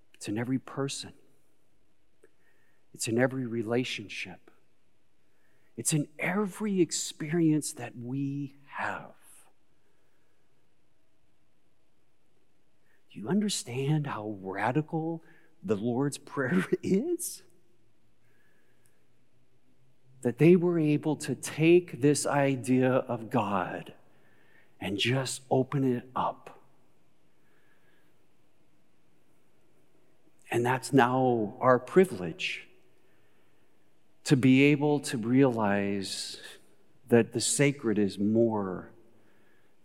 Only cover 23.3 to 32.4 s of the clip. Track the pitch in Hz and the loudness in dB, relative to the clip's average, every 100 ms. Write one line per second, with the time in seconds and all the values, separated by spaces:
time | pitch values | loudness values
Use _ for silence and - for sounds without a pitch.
23.3 | 120 101 98 85 - - - - - - | -2 0 -2 -4 -8 -12 -20 -20 -20 -20
24.3 | - - - - - 95 101 117 131 131 | -20 -20 -20 -20 -12 -8 -4 -2 -2 -4
25.3 | - - 131 127 143 131 123 - - 113 | -8 -2 0 0 0 0 0 -4 -4 -4
26.3 | - - - - - - - - - - | -6 -14 -20 -20 -20 -20 -20 -20 -20 -20
27.3 | - - - - - - - - - - | -20 -20 -20 -20 -20 -20 -20 -20 -20 -20
28.3 | - - - - - - - - - - | -20 -20 -20 -20 -20 -20 -20 -20 -20 -20
29.3 | - - - - - - - - - - | -20 -20 -20 -20 -20 -20 -20 -20 -20 -20
30.3 | - - 120 120 131 - 139 120 131 127 | -20 -4 0 0 0 2 4 6 4 2
31.3 | 120 104 - 127 123 - 185 190 101 90 | 2 -2 0 4 4 4 4 4 2 -8
32.3 | - | -6